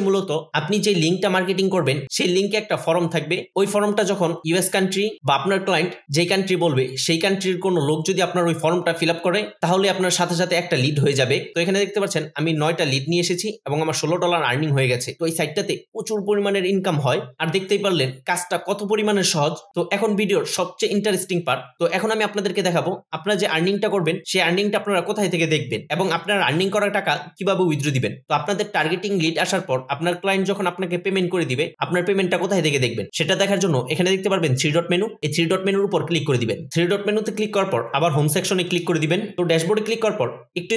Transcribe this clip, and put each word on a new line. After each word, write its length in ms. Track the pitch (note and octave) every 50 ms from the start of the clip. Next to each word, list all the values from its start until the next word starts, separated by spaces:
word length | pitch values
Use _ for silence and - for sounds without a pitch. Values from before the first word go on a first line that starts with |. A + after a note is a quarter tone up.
| G3
মূলত 240 | G3 G3 G3 F#3 - D3 D#3+ D#3 - - D#3
আপনি 180 | D3+ D#3+ G#3 G#3 -
যে 60 | G#3 G3+ E3+
লিঙ্কটা 260 | D#3 E3 F#3 F#3 G#3 G3 F#3
মার্কেটিং 320 | F#3 F3+ F#3 F#3+ F#3 F#3+ F#3+ F#3+
করবেন 220 | F#3 D3+ C3+ C#3 D3 C3+ - -
সেই 120 | - C4+ F#3 F3
লিঙ্কে 200 | F#3+ G3+ G3 G#3+ G#3+
একটা 140 | G#3+ - E3 D3+ -
ফর্ম 200 | E3+ E3 F3+ F3 D#3+ E3+
থাকবে। 220 | D#3+ - D#3 F3 - - - - F#3+
ওই 80 | G3 G3+
ফর্মটা 300 | G3+ G3+ G#3 G#3 G3+ A3 G#3 F3+
যখন 180 | G3 F#3+ F3 D#3+ E3 - - D#3+
ইউএস 200 | E3+ F#3+ F#3 - -
কান্ট্রি 300 | G3 F#3+ F#3 F#3+ F#3+ G#3 G#3+ - - C#3+
বা 60 | C3+ C#3 C#3
আপনার 200 | C#3 F#3+ G3 F#3+ F#3+
ক্লায়েন্ট 260 | G3 F3+ D#3 E3+ F3 - - - - C#3
যেই 140 | D#3+ F3 F3
কান্ট্রি 240 | G3 F#3+ F#3+ G3 F#3 E3 E3+
বলবে 200 | E3 C#3 B2+ C3 - C3 C3 -
সেই 140 | - E3 D#3+ F#3
কান্ট্রির 340 | G3 G3 F#3+ F#3+ F#3 F#3 F3 F3+
কোনো 140 | F#3+ F3+ E3 C#3 C#3+
লোক 100 | D#3 E3 D#3+ F#3
যদি 120 | G3 F3 F3+
আপনার 180 | E3+ F3+ F3+ E3+ E3+
ওই 60 | D#3+ D#3+
ফর্মটা 300 | - D#3+ F3 F3+ E3+ E3+ D#3+ E3
ফিল 120 | E3 D#3+ E3
আপ 60 | E3 -
করে 140 | F3+ F3 G#3 G#3 - - -
তাহলে 240 | - E3 F#3 F#3+ G3 G3 F3+
আপনার 220 | F#3 F#3 F3+ E3+ -
সাথে 160 | F3 E3+ F3 E3
সাথে 140 | F#3 E3 F3 E3+
একটা 140 | F3 F3 E3 C3+ B2+
লিড 120 | D3 D3 C#3
হয়ে 160 | C3 C#3+ C#3 C3+
যাবে। 160 | C3 A#2+ C#3 F3 - - -
তো 40 | E3+
এখানে 160 | E3+ F#3+ F#3+ G3 G3+
দেখতে 140 | F#3+ G3+ G#3
পাচ্ছেন 200 | G3 G3 F#3+ D#3 D3+ D3+ - C#3+
আমি 120 | D3+ E3 D#3+ D3+
নয়টা 220 | D3+ D#3+ E3+ E3+ E3 C#3+
লিড 120 | C3 C3+ C3+ D#3+
নিয়ে 140 | E3+ F3 E3+
এসেছি 220 | F3+ F3+ F3 - A3 G#3+ - - C#3+
এবং 100 | C#3+ D3+ D#3+
আমার 120 | D#3 C#3+ -
ষোলো 160 | - D3+ F3 F3 F3+
ডলার 180 | F3 F3 E3 D3 A#2+
আর্নিং 180 | B2 C#3+ D#3 D3+ C#3
হয়ে 120 | C3 C3+ B2
গেছে। 180 | B2 B2 - - - -
তো 40 | E3 E3
এই 60 | D#3+ -
সাইটটাতে 360 | D#3+ D3 D#3 G#3 F3 F3 D3+ - - _ -
প্রচুর 240 | - F3+ - A3 G#3 F#3 G3+
পরিমাণের 360 | G#3 G3+ G3+ G3+ G3 G3 F3+ F#3
ইনকাম 240 | G3 F#3+ F#3 G3 D#3+ C#3+ C3
হয়। 160 | B2+ D3 - - - - -
আর 60 | D#3+ E3 F3
দেখতেই 260 | G3 F#3+ F#3+ G#3 G3 G3+
পারলেন 240 | G3 F3+ D3 C3 C3 C3+ - - -
কাজটা 280 | F3+ F3 - - F#3 E3+ - F#3
কত 120 | G3+ G3+ G#3 G3
পরিমাণে 320 | A3 G#3 G#3 G#3+ G#3 G3 F3 - -
সহজ। 200 | D#3 D3 D#3+ - - - - -
তো 40 | E3+ E3 E3+ G3
এখন 140 | G3+ A3+ A3 G#3 F#3+
ভিডিওর 240 | G#3+ F#3 G3 D#3+ - - -
সবচেয়ে 360 | - F3+ E3+ - - A3 F#3+ G3
ইন্টারেস্টিং 420 | G3+ G3 G#3+ F#3+ E3+ - - F3 E3+ E3+
পার্ট। 160 | E3 C3 - - - - -
তো 40 | E3+ E3 F3+
এখন 120 | F#3+ F#3+ A3 A3
আমি 80 | A3 G#3+ G#3
আপনাদেরকে 340 | G#3 G#3 F#3+ G3+ F3+ G#3 E3+ F3+
দেখাবো 220 | E3+ D#3 C3+ E3+ F#3+ - - - D#3
আপনারা 200 | D#3 - G3 G#3 F3
যে 40 | G3+ - D#3
আর্নিংটা 340 | E3 E3+ F#3+ G3+ G3+ A3 G3+ F#3+
করবেন 220 | G3 E3 D#3 E3+ F#3+ - -
সেই 120 | - F#3+ E3+ E3
আর্নিংটা 280 | F3 F#3+ G#3 G#3 G#3 G#3
আপনারা 200 | G#3 G#3 G3 F3 F3 -
কোথায় 220 | G#3 G#3+ G3+ E3+ F3+
থেকে 120 | D#3+ E3+ D3 D#3
দেখবেন 260 | C#3+ B2 A#2+ A2+ G#2 - - D3+
এবং 120 | E3+ F#3+ F#3 D#3+ F#3+
আপনার 200 | - F#3 G#3 G3 E3 B2
আর্নিং 200 | C#3+ E3+ F#3+ G3 G3
করা 140 | G#3 G#3 G3+ - G3+
টাকা 140 | G3 F3 D3 - - - -
কিভাবে 260 | - F#3 F#3+ F#3+ E3+ F#3 E3+
উইথড্র 200 | D3+ C3+ C3+ D3 C3+
দিবেন। 160 | B2+ A2+ G2+ - - - -
তো 40 | D3+ C#3+
আপনাদের 280 | D3 - G3+ F3+ G#3 G#3 -
টার্গেটিং 360 | E3+ D#3 D#3+ E3 - - G3 G3+ F3+ D#3
লিড 120 | E3 D#3+ D3 F#3
আসার 180 | - G3+ F3+ - -
পর 100 | C3 C3 C3 - C#3
আপনার 200 | C3+ D#3+ F3 E3+ E3+
ক্লায়েন্ট 220 | - G3 F#3+ F#3+ F#3+ F3
যখন 140 | G3 G3 G3 F3+
আপনাকে 240 | F3 F#3 F#3+ E3+ F3+ F3 F3+
পেমেন্ট 240 | G3 F#3+ F#3+ F3+ E3+ F#3
করে 100 | F3+ D#3 B2+
দিবে 140 | B2+ B2+ E3 E3+ - - B2
আপনার 180 | C3 E3+ F3+ F3 F#3+
পেমেন্টটা 300 | G3 F#3+ F#3+ F3+ F#3+ E3
কোথায় 200 | F3+ F#3 G3+ F3+ D3+
থেকে 120 | D#3 C#3 C3+ B2+
দেখবেন 220 | A#2+ A#2+ G2+ F#2+ - - -
সেটা 160 | D#3 E3 F#3+ F#3
দেখার 180 | G3 F#3 G3+ F3+ F#3+
জন্য 120 | F3+ D3 B2 A2+ -
এখানে 160 | D#3 F3+ F3 F#3 F#3+
দেখতে 140 | F#3+ F#3+ G#3
পারবেন 200 | G3 F#3+ E3 C#3+ B2+ C3
থ্রি 100 | - D3+ D3
ডট 120 | E3+ E3+ E3+
মেনু, 140 | F3 F3+ G#3 A3+ - - -
এই 60 | D3 D3+
থ্রি 100 | E3+ E3+ E3
ডট 120 | F#3 F#3 F#3
মেনুর 180 | G3 G3 G3 G3 G3
উপর 120 | - D#3 B2 C#3
ক্লিক 160 | E3+ D3+ C3 -
করে 100 | C3+ A#2+
দিবেন। 160 | A#2 A2 G2+ - - B2+
থ্রি 120 | - E3 F3 F3
ডট 100 | G3+ G3+ G3+ G#3
মেনুতে 220 | G#3 A3 G#3 G#3+ F#3+
ক্লিক 160 | G#3 G#3+ G#3 G#3
করার 140 | G3 F#3+ F#3+ -
পর 60 | A#2 A#2 - -
আবার 140 | C#3+ D#3+ F3 C#3
হোম 100 | D3+ D3 D3+ D3+
সেকশনে 300 | F#3+ F#3 - G3+ F3+ F3 F3
ক্লিক 140 | F3+ E3+ E3+ -
করে 120 | E3 D#3 D3
দিবেন। 160 | D3 F3 G3+ G#3+ - -
তো 60 | - F3 D#3+
ড্যাশবোর্ডে 320 | E3 E3 D#3+ F3+ G#3+ G#3 G#3+
ক্লিক 140 | A3 A3+ A3+ A3
করার 120 | G#3+ - -
পর 80 | - - - - - _ - F3
একটু 120 | F3 - A3+